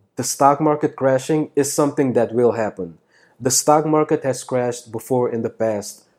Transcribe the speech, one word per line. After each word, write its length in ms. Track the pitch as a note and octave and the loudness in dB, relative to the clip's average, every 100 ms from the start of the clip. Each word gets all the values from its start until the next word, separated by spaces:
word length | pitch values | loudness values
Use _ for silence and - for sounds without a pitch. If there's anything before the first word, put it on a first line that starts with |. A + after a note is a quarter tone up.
| _ - | _ -8
the 80 | |
stock 360 | - - C#3 C#3+ | -6 4 4 4
market 360 | D3+ D3+ D3 - | 2 2 -2 0
crashing 540 | C3+ C3 C3+ D#3 D3 | 0 0 0 -2 0
is 180 | - C#3 | -2 -2
something 400 | - D3 C#3 C3+ | 0 0 2 0
that 220 | A#2 A2+ | 2 0
will 180 | A2+ A#2+ | 2 2
happen. 460 | A2 G#2 - F2 E2 _ _ _ _ | 2 -4 -6 -12 -14 _ _ _ _
The 100 | B2 | -2
stock 360 | - - D3+ D#3 | 0 2 2 4
market 380 | D#3 D3+ D3+ | 0 2 0
has 200 | C3+ B2+ | -2 -6
crashed 480 | - B2+ B2 A#2+ - | -4 -2 -2 -6 -10
before 380 | A2 - B2+ A#2+ | -14 -2 -2 0
in 120 | A#2 | -2
the 80 | A2+ | -6
past 540 | - A2+ G#2+ G#2 - _ | -2 -2 -2 -8 -16 _